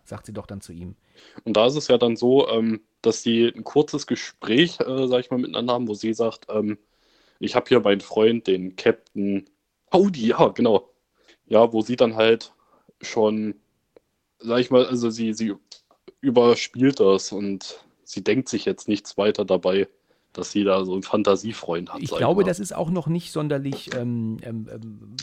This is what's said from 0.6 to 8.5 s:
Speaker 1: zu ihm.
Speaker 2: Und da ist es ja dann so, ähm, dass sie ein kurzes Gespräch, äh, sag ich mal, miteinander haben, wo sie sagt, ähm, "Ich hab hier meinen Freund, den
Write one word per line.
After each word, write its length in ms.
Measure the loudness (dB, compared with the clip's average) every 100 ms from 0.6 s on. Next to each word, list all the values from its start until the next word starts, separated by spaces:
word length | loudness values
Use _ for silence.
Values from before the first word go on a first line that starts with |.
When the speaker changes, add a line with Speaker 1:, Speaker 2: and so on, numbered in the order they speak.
Speaker 1:
zu 120 | -16
ihm. 220 | -16 -16 -16 _ _ -20 -12
Speaker 2:
Und 120 | 0 4
da 120 | 4
ist 80 | 2
es 120 | 2
ja 100 | 4
dann 180 | 4 2
so, 320 | 4 4 4
ähm, 320 | 0 0 -2 -8 _
dass 200 | 0 0
sie 260 | 0 2 2
ein 160 | 0
kurzes 440 | 0 0 0 -4 -4
Gespräch, 720 | -6 -6 -10 0 2 2 0
äh, 280 | -4 -2 0
sag 120 | 0
ich 100 | 0
mal, 80 | -4
miteinander 360 | -4 -4 -2
haben, 140 | -2 -2
wo 60 |
sie 200 | -4 -4
sagt, 340 | -2 -2 -4 -4
ähm, 280 | -2 -2 -6 _ _ _ _ _ _
"Ich 160 | -4 -2
hab 120 | 2
hier 120 | 2
meinen 200 | 4 0
Freund, 460 | 0 2 2 2
den 280 | -2